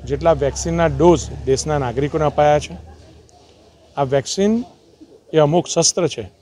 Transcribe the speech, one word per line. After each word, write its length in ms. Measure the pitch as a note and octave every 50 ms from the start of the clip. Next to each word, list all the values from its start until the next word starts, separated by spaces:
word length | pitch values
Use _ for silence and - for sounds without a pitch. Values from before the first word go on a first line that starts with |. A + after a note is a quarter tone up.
| -
જેટલા 280 | B2 C#3 C#3 D#3 E3
વેક્સિનના 560 | D#3+ C#3 C#3+ C3+ B2 - - E3+ E3 E3+ E3+ D#3+
ડોઝ 360 | C#3+ C3 D#3 F3+ E3+ C#3+ - - - - -
દેશના 340 | C3 C3+ B2 - D#3 D3+ C#3+
નાગરિકોને 460 | C3+ A#2+ A2+ B2+ C#3+ C#3+ D3+ D#3+ D#3
અપાયા 340 | D3 - - D3 D3 D3 D3+
છે. 160 | - - F3 - - - - - - - - - _ _ _ _ - _ _ _ _ - _ _ _ _ _
આ 80 | C#3+ C#3+
વેક્સિન 600 | C3 C#3 C#3 C3 - - F#3+ G3 G#3 A3+ A#3 B3+ - - _ _ _ _ _ - _ - - _ _
એ 60 | - D#3
અમુક 280 | D3+ C#3+ D#3+ F3 D#3+
શસ્ત્ર 420 | - - E3+ D#3+ - - G3 F3 C#3+
છે 160 | - - G#2+ F#2 _ _